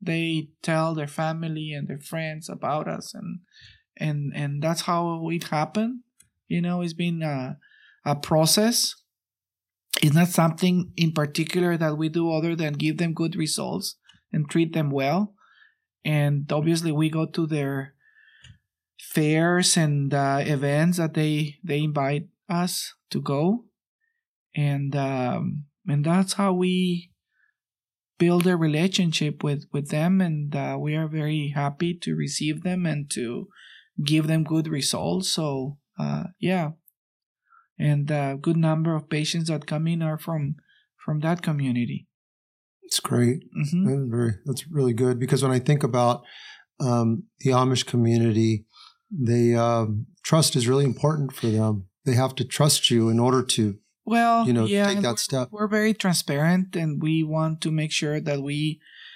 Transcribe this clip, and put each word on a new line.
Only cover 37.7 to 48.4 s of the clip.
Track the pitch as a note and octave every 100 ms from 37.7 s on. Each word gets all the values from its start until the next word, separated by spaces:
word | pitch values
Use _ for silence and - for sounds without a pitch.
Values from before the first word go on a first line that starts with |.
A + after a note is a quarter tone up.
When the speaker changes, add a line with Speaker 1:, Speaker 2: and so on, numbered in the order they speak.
| -
Speaker 1:
And | D3 C#3+ C#3+
a | D3 C#3 C#3
good | E3 E3
number | D#3+ D#3+ E3 D#3
of | D#3
patients | D#3 D3+ E3+ D#3+
that | D3+ -
come | D#3 E3
in | E3+
are | D#3+ D#3
from, | - D#3+ C#3+ - _ _ _ _ -
from | D3+
that | D#3+ E3+
community. | E3+ D3 C3 B2 A2+ - - _ _ _ _ _ _ _
Speaker 2:
It's | - -
great. | - A#2+ A#2+ D3 - -
Speaker 1:
Mm-hmm. | D3 F3 G3
Speaker 2:
That's | C#3 B2+
very, | A#2+ A#2 G#2 D3
that's | B2+ D#3+
really | D3+ B2+
good, | A2+ B2+ B2
because | B2+ C3+
when | C3
I | B2+
think | B2+ D3
about, | C#3 B2 A#2+ B2 - - - - _ -
um, | B2 A#2+ A2+ A2+ - _
the | C3+
Amish | B2+ B2+ B2+ -
community, | A#2+ A#2 A#2 A#2 G#2+